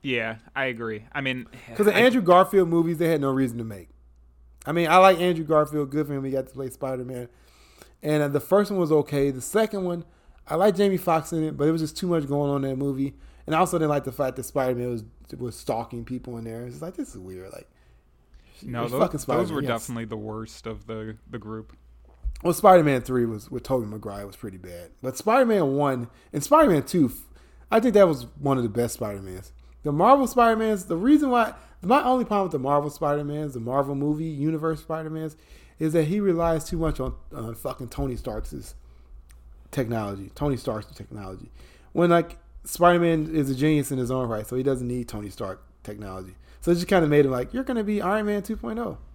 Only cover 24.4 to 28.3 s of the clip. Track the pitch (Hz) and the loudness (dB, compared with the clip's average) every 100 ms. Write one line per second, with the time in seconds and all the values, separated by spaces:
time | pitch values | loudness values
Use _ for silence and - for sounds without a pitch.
24.4 | 110 92 87 87 87 _ 131 127 208 247 | -14 -14 -16 -16 -18 _ -8 -4 2 4
25.4 | 247 208 147 135 143 127 117 - _ 143 | 4 4 2 2 0 0 -6 -14 _ -8
26.4 | - 302 294 160 123 180 131 - - - | 4 6 6 4 2 2 2 0 -18 -20
27.4 | - - - 220 240 208 190 139 120 | -20 -20 0 2 4 6 6 4 -6